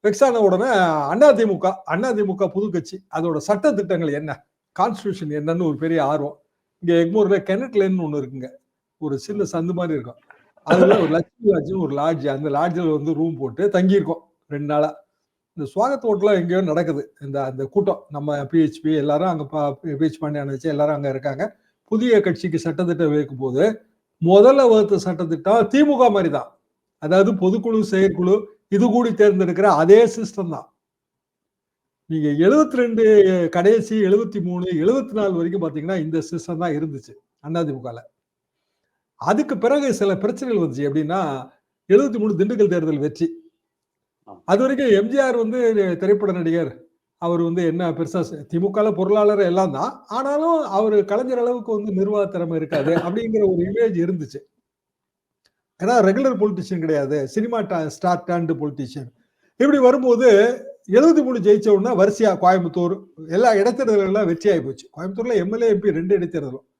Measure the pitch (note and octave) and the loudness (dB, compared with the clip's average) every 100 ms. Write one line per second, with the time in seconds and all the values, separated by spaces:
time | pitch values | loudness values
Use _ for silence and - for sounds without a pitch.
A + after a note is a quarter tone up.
0 | G#3+ G3+ C4+ A#3+ G3+ F#3 B3+ G#3+ F3+ D#3 | -2 2 2 4 2 2 0 2 2 0
1 | C#3+ F#3 D4 A3 A3 F3+ F#3 F#3 - E3 | -2 4 6 6 2 0 -2 -4 -6 -4
2 | B3+ G#3+ G3+ F#3+ F#3+ F#3 G#3 E3+ - F#3+ | -2 -2 -4 -2 -4 -2 -4 -6 -8 -18
3 | _ D#3+ E3+ D#3 D3 G#3 D4+ G3+ F#3+ F3+ | _ -6 -4 -4 -2 0 0 -2 -4 -4
4 | D#3+ C#3+ D3+ C3+ _ _ _ - G#3 G#3+ | -4 -6 -8 -12 _ _ _ -4 -4 -2
5 | G#3 F#3 D3+ D3 D3+ E3+ E3+ C#3+ D#3+ E3 | -8 -8 -6 -6 -4 -2 -2 -2 -2 0
6 | C#3 D3+ C#3+ - _ _ _ _ E3+ E3+ | 0 -2 -4 -10 _ _ _ _ 0 2
7 | E3+ G#3 G3 G3 - F#3+ C4 G#3+ F#3+ F#3 | 2 2 2 0 0 -4 -2 -2 0 0
8 | D#3+ D3 B2+ C3+ B2+ - _ _ _ _ | -2 -6 -8 -12 -14 -18 _ _ _ _
9 | D3+ C3+ - G#3 F#3+ E3+ E3 F3 F3 D#3 | -8 -6 -8 -6 -4 -4 -4 -4 -4 -6
10 | A#2+ - _ - _ _ - F3 F#3 G3 | -8 -18 _ -20 _ _ 0 4 6 6
11 | D#3+ E3 E3+ _ A3 F3 C#3+ F#3+ D#3 C#3 | 4 0 -2 _ 0 0 0 -6 -4 -2
12 | D3+ D#3+ C#3 C3+ D3+ C#3+ E3+ E3 E3+ D3+ | -2 -2 -4 -4 -4 -2 -2 -2 -2 -2
13 | D3 D#3 E3 D3 C3+ A2 G3+ F#3 F#3 G3 | -2 -2 -4 -4 -8 -4 -2 2 2 2
14 | - E3 _ _ _ C#3+ D3 D3+ D#3 - | 0 -8 _ _ _ -10 -4 -2 -2 -4
15 | _ _ _ _ _ - C#3 F#3+ A#3+ C#4 | _ _ _ _ _ -12 -8 -2 -2 -2
16 | A#3 G#3 G3+ G3 E3+ F#3 F#3 D#3 E3 D3 | -2 0 2 0 0 -2 0 -2 -2 -4
17 | C#3 _ C#3+ C#3 C3+ C3 C3+ G3+ G3 F3 | -8 _ -10 -6 -6 -8 -4 -2 -2 -4
18 | - D3 D3 D3 C#3 E3 D3+ - D#3 D#3 | -8 -10 -6 -6 -2 0 0 0 -2 -2
19 | C#3+ D3 F#3 E3 C#3 D#3 D3 C#3 E3 C#3+ | 0 0 -2 -4 -6 -4 -4 -6 -10 -2
20 | D#3+ - D3+ D3 C#3 C3+ E3 C#3+ D3+ D3 | -4 -2 -8 -6 -8 -6 -6 -2 -2 -2
21 | C#3+ C3 C#3 C3+ G#3+ _ _ _ _ A3 | -4 -4 -6 -6 -8 _ _ _ _ -2
22 | B3 A3 F#3+ D#3+ F#3 D#3+ E3 D3 F3 E3 | 4 4 2 -2 -4 -4 -4 -4 -2 0
23 | D#3+ D3+ C#3 C3 C3 B2+ G3+ A3 _ _ | 0 0 -2 -6 -4 0 0 0 _ _
24 | _ _ E3 G3 A#3 C#4 B3+ G#3+ G#3 G3 | _ _ 4 8 8 8 6 4 4 0
25 | F#3 E3+ E3+ D#3+ F#3+ A3+ A3 C4 D4 C4+ | -2 -6 -4 -4 2 2 2 2 4 4
26 | A#3+ G3+ F3 C#3 A#2+ _ _ _ _ _ | 4 4 0 -4 -8 _ _ _ _ _
27 | D#3 F#3 G3 F#3+ F#3 G#3+ A3+ A3 G#3 F#3+ | 0 2 4 2 0 0 -2 -2 0 2
28 | F#3+ E3+ F3+ G#3 G#3+ _ _ G3 A#3 A#3 | 2 2 0 0 -2 _ _ 0 2 2
29 | A#3 - G#3 F#3 F3+ E3+ G3+ D3+ E3 G#3 | 0 4 4 4 -2 2 2 4 6 8
30 | A#3 A3 A3 - F3 D3+ - _ _ _ | 6 0 -8 -8 -8 -8 -12 _ _ _
31 | _ _ _ _ _ _ _ _ _ _ | _ _ _ _ _ _ _ _ _ _
32 | _ D#3+ D3+ D3 F3+ C#4+ D4+ B3+ A#3+ A3+ | _ -4 -2 2 4 4 2 0 0 2
33 | A3 G#3 F#3+ F#3 E3+ F3 F#3 A3+ A3 A3 | 6 8 6 4 0 2 4 4 2 0
34 | F#3+ G3+ A3+ G#3 F3 F3+ F3+ E3+ E3+ C4 | 2 2 0 -6 -6 -4 -4 0 2 0
35 | - G#3 G3+ F3 E3+ F#3 E3 D3+ D#3+ F#3+ | -2 -4 -2 -2 -4 -4 -6 -6 -6 -6
36 | D#3 D#3+ D#3 E3+ E3 E3 F3 D3+ D#3 C#3 | -4 -4 -6 -10 -8 -6 -4 -4 -6 -10
37 | - - _ _ D3 E3+ D#3+ C3 B2 A#2 | -16 -20 _ _ -8 -4 -4 -6 -12 -14
38 | - _ _ _ _ _ _ _ _ _ | -20 _ _ _ _ _ _ _ _ _
39 | _ _ - G#3+ D4+ A#3 A#3 C#4+ C#4 - | _ _ -2 -2 -2 -2 0 0 0 -2
40 | G3 F#3+ G3+ - C4 G#3+ D#3+ B2+ C#3+ D3 | -2 -2 -4 -6 -4 -2 -2 -4 -4 -2
41 | D3+ F#3 E3 C3 C3 _ _ _ _ G3+ | -2 -4 -4 -6 -12 _ _ _ _ 2
42 | C#4 A3 G#3+ F3 G3+ A#3 G3+ F3 D#3+ D3+ | 4 -2 -2 0 -2 2 2 2 -2 -2
43 | D3 D3 E3 - - _ _ _ _ _ | -4 -4 -4 -6 -20 _ _ _ _ _
44 | _ _ _ G2 - G3 C4 C#4 C4 G3 | _ _ _ -18 -2 0 0 0 2 2
45 | A3 C#4 C4 A#3+ A3+ B3+ A#3+ A3 F#3+ E3+ | 2 0 0 0 -2 0 0 0 0 -2
46 | F#3+ G3+ G3+ F3+ E3 E3+ C#3+ - _ _ | 0 0 0 -2 -2 -2 -4 -8 _ _
47 | _ _ E3+ E3+ E3+ F3 E3+ E3 F3 D#3+ | _ _ -4 -2 -2 0 -2 -2 -4 -4
48 | E3 F#3 D#3+ D3+ C#3+ E3+ G3 G3+ G#3+ F#3+ | -6 -4 -6 -10 -8 -4 -2 0 -2 0
49 | F#3 G#3 G#3 G#3 F#3 F3+ F#3+ C3+ G#3 - | 0 2 2 2 0 0 0 -2 -6 -8
50 | _ A3+ C4+ D4 D#4+ E4 C#4+ G3 A3 G#3 | _ -6 -2 -2 0 0 0 0 2 0
51 | G3 G#3 B3+ B3 A#3+ B3 A#3 G#3+ G#3 F#3+ | 0 -2 -2 -2 -2 -4 -4 -6 -4 -2
52 | G3 G#3 G3 F#3 E3 E3 D#3 D#3 C#3 E3+ | -2 0 -2 -4 -4 -6 -4 -2 0 0
53 | E3+ G3+ A3+ A3 G3 F3+ F3+ G#3 A3+ F3+ | -2 -6 -4 0 0 0 -2 0 0 0
54 | E3+ F3+ C#3+ C#3 _ _ _ _ _ _ | -4 -4 -8 -14 _ _ _ _ _ _
55 | _ _ _ _ _ _ _ _ F#3+ A#3+ | _ _ _ _ _ _ _ _ 0 4
56 | F#3+ G#3 C4+ G#3+ G#3 F#3 - F3+ D#3+ D3+ | 4 4 0 0 -2 -2 -6 -6 -2 -2
57 | C3+ D3 C3+ - A3+ A#3 G3 F3+ D#3 - | -2 -4 -4 -4 -4 -4 -4 -4 -6 -4
58 | F#3 F3 F3+ F3 E3 D3+ D3 C#3 B2+ D3 | -2 -2 -2 -4 -2 -4 -6 -8 -12 -12
59 | B2 _ _ _ _ _ C#4 D4 B3+ C4+ | -16 _ _ _ _ _ 2 6 4 4
60 | B3+ A#3 B3+ G3+ A3+ B3+ - - - G3+ | 2 4 6 6 6 0 -10 -20 2 4
61 | D#4 D#4+ B3+ B3 F#3+ G#3 G#3+ G3+ A3 D#3+ | 6 4 2 0 4 4 4 2 2 2
62 | G3+ G#3 A3 F3 F3+ F#3 F3 F3 F3 G3 | 2 4 0 4 2 2 0 -2 -4 -4
63 | - - D#3+ F3 A#3+ G#3+ G3+ B3 B3+ G#3 | -12 -20 -6 2 4 4 2 0 0 2
64 | F#3+ G3+ F#3+ E3 G#3 F3 C3+ C3 - - | 2 0 0 0 0 0 -2 -12 -16 -12
65 | F#3 G3 A#3 A3 F3+ A3+ A3+ G3+ G3+ D#3+ | -12 -8 -2 -2 -2 0 0 2 0 -2
66 | F3+ G3 F3 E3+ C#3 B2+ _ | 0 0 0 -6 -8 -12 _